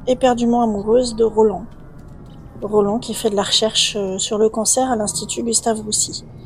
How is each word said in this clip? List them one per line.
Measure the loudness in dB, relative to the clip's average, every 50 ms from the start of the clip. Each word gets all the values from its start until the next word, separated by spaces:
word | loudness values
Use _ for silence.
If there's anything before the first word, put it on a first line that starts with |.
| -2
éperdument | 0 0 4 4 2 4 4 2 2 4 4 2
amoureuse | 2 0 0 0 2 4 4 2 2 0
de | 0 0
Roland. | 2 4 4 4 4 4 0 -8 -12 -16 -18 -18 -18 -18 -18 -18 -18 -18 -18 -18 -18 -18 -18 -18 -18 -12 -10
Roland | -6 0 2 4 4 4 2
qui | 0 -2 -4 -6
fait | -2 -2 0
de | 0
la | 0 0
recherche, | 2 2 2 2 2 2 0 0 0 -2
euh, | -2 -4 -4 -2
sur | -4 -4 -2 2 2
le | 2 2
cancer | 2 0 0 2 2 2 2 2
à | 0
l'Institut | 0 -2 -2 -4 -6 -8 -6 -6 -4 -2
Gustave | -2 -2 0 0 0 -2 0
Roussy. | -2 -4 -2 -2 -2 -4 -6 -10 -12 -14 -18 -18 -18